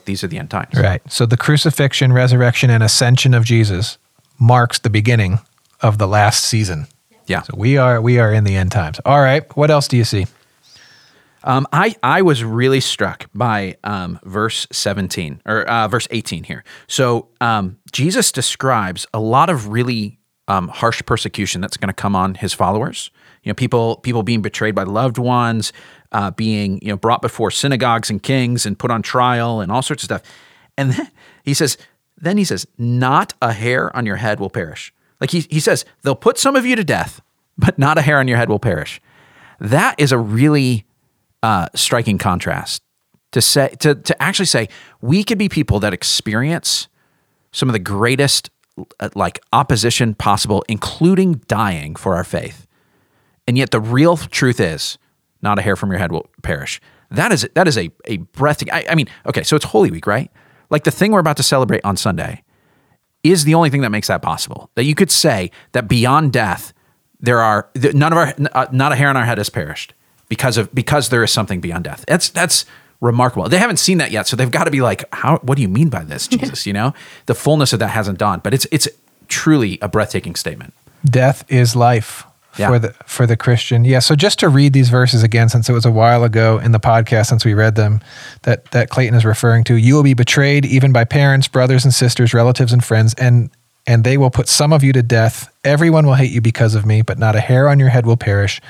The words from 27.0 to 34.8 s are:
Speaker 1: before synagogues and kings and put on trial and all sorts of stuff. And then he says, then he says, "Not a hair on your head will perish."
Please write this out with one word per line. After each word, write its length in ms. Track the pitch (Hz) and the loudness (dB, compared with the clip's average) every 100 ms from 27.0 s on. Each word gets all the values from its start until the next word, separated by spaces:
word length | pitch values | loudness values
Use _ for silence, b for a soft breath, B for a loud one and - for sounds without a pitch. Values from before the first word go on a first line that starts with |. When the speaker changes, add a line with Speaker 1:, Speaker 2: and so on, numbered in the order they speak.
| 113 117 | 0 0
Speaker 1:
before 280 | 117 - 113 | -2 -4 -4
synagogues 580 | - 143 131 123 113 - | -2 -2 -2 0 -2 -2
and 100 | 101 | -6
kings 460 | - 135 123 120 110 | -2 -2 -2 -2 -4
and 100 | 98 | -6
put 140 | 127 | -4
on 100 | 113 | -4
trial 600 | 98 131 123 120 117 113 | -4 0 0 0 -2 -4
and 100 | 92 | -4
all 100 | 113 | -4
sorts 220 | 135 147 | -4 -8
of 40 | - | -8
stuff. 140 | 104 b b b b b - | -10 b b b b b -6
And 160 | 139 | -2
then 180 | 127 302 b b b | -2 -6 b b b
he 100 | - | -6
says, 240 | 139 147 - b b _ _ | -2 -2 -4 b b _ _
then 200 | 156 202 | -4 -2
he 80 | |
says, 220 | 190 95 - - | -2 -4 -8 -8
"Not 540 | 120 123 127 147 196 - | -4 0 2 0 -2 -4
a 120 | 120 | -4
hair 420 | 104 113 127 - - | -2 -2 -2 -2 -4
on 80 | 113 | -6
your 100 | 95 | -4
head 240 | 110 104 | -4 -4
will 100 | 98 | -6
perish." 420 | - 85 76 | -8 -10 -12